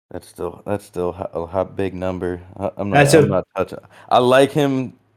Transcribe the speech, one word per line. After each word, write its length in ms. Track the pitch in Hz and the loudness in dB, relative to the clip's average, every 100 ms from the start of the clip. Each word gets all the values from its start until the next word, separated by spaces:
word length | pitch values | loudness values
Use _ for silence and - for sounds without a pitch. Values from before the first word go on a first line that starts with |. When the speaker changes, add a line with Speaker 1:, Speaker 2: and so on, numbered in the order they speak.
| _ | _
Speaker 1:
That's 160 | 87 - | -16 -16
still, 340 | - 87 87 - | -10 -10 -10 -6
that's 200 | 101 - | -6 -6
still 300 | 85 90 87 | -6 -4 -4
h-, 100 | 95 | -8
a 280 | - 85 95 | -8 -6 -4
h-, 140 | 92 98 | -4 -4
big 180 | 95 | -6
number. 480 | 90 92 92 90 87 90 98 | -4 -6 -4 -6 -6 -10 -8
I, 140 | 98 - | -8 -6
I'm 120 | 101 | -2
not, 80 | 101 | 2
Speaker 2:
That's 160 | 139 156 | 4 4
Speaker 1:
I'm 80 | 101 | 2
Speaker 2:
a 20 | |
Speaker 1:
not 200 | 95 85 - | 0 -2 -6
touching. 240 | 92 - - - - | -6 -8 -18 -14 0
I 100 | 113 | 2
like 320 | 123 127 139 | 6 6 4
him 420 | 156 139 131 127 - _ | 2 0 0 -4 -10 _